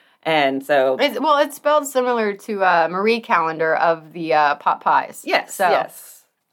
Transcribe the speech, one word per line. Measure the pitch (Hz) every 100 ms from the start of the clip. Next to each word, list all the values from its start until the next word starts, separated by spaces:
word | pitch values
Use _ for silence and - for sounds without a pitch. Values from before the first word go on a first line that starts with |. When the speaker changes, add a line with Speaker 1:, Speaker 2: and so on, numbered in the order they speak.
| _ _
Speaker 1:
And | 156 156 139 135
so | 135 143 131 131
Speaker 2:
It's, | 285 220
well, | 302 285
it's | 294 -
spelled | 294 302 277
similar | 262 254 240 214
to, | 196 - 202
uh, | 190 175 160
Marie | 180 208 233
Callender | - 175 165 160 160
of | 160 170 165 156
the, | 170 160
uh, | 156 147 147
pot | - -
pies. | 185 143 - -
Speaker 1:
Yes, | 302 - -
Speaker 2:
So. | - 185
Speaker 1:
yes. | - - - - - _ _ _